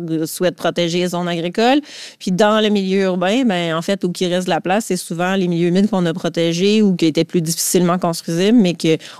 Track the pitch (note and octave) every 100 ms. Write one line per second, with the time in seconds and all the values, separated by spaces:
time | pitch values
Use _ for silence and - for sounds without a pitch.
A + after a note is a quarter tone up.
0 | E3+ D#3+ D#3+ - F3+ - E3+ E3+ E3+ F3
1 | F3+ F3 F3 E3+ F3 G3 A#3+ C#4+ D4 -
2 | - - G3+ F3+ G#3 A3 G#3+ G#3 F#3+ G3
3 | F#3+ F3+ F3+ A#3+ B3 F3 E3+ D#3+ E3+ G3
4 | F3+ E3+ F3+ F3+ F3+ D#3 E3+ G3+ - F3+
5 | - E3+ F3+ G3 F3 E3+ F3 F3+ G3 F#3+
6 | F3 E3 E3+ E3+ E3 E3+ G3+ A3 G#3 F3
7 | E3 E3 E3 F3+ D#3+ - - F3+ F3+ F3+
8 | F3 E3 - E3 G3 A#3+ F3+ E3+ E3 D#3
9 | -